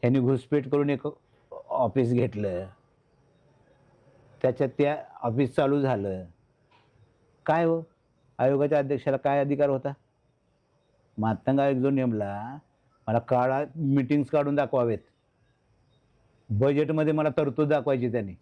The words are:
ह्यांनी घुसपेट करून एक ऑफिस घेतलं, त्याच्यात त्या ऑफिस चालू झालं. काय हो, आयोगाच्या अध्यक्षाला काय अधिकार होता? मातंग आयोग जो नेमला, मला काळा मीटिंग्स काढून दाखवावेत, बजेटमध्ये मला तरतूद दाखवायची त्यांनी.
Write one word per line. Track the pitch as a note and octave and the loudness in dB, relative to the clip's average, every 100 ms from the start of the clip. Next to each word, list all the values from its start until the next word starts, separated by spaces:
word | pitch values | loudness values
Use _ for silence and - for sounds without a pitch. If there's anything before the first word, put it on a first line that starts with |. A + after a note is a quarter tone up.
ह्यांनी | B2 C3+ | 4 4
घुसपेट | B2+ C3 - D3 B2+ | 2 0 0 -2 0
करून | C#3+ C#3+ | 0 0
एक | C#3 D3+ - _ _ _ - - | -2 -4 -12 _ _ _ -20 -6
ऑफिस | - A#2+ C#3 A#2+ | -2 0 2 2
घेतलं, | B2 B2 G#2 G2+ F2+ F#2+ - _ _ _ _ _ _ _ _ _ _ _ _ _ _ _ - | 2 0 -2 -4 -4 -8 -16 _ _ _ _ _ _ _ _ _ _ _ _ _ _ _ -2
त्याच्यात | C3 B2+ C3+ - | -2 0 -2 2
त्या | C#3+ D3+ - - | 0 0 -8 -6
ऑफिस | A#2+ A#2 C3 C#3 | -4 0 0 2
चालू | C#3 C#3+ | 2 2
झालं. | C3+ A#2 G2 F#2 F2+ _ _ _ _ _ _ _ _ _ _ _ - | 0 0 -2 -6 -10 _ _ _ _ _ _ _ _ _ _ _ -2
काय | D#3+ E3+ | 2 2
हो, | E3 D#3+ _ _ _ _ - | 0 -4 _ _ _ _ -2
आयोगाच्या | B2+ C#3 D3 D3 | 0 2 2 0
अध्यक्षाला | C#3 C#3 - C3+ | 0 -2 -2 -2
काय | C#3+ C#3 | 0 0
अधिकार | C#3 C#3+ C#3+ | 0 0 0
होता? | C3+ C#3 C#3+ _ _ _ _ _ _ _ _ _ _ _ - | 0 -4 -12 _ _ _ _ _ _ _ _ _ _ _ -4
मातंग | A2 A2 - C#3 | -2 -2 0 2
आयोग | C#3 C3 | 2 2
जो | C3+ | 0
नेमला, | C#3 B2+ A2 G2+ G2+ A2+ C#3+ _ _ _ _ - | 0 0 -2 -4 -6 -10 -14 _ _ _ _ -2
मला | A#2 | -2
काळा | A#2 B2 B2+ C3 D3 C#3 | 0 0 2 0 -4 -4
मीटिंग्स | C#3+ C#3 B2+ D3 C3+ | 0 0 2 0 0
काढून | D3+ C#3+ C#3+ | 0 0 -2
दाखवावेत, | C3+ C3+ A#2+ G#2 _ _ _ _ _ _ _ _ _ _ _ _ _ _ _ | 0 0 0 -2 _ _ _ _ _ _ _ _ _ _ _ _ _ _ _
बजेटमध्ये | G#2 C3+ C#3+ D3+ D#3 D#3 | 0 2 2 0 0 0
मला | D#3 D3+ | 2 0
तरतूद | C3+ C#3+ B2+ D3 | 0 -2 0 0
दाखवायची | D3 B2+ C3+ A#2+ | 0 0 0 0
त्यांनी. | A#2 G2+ F2+ | -2 -6 -12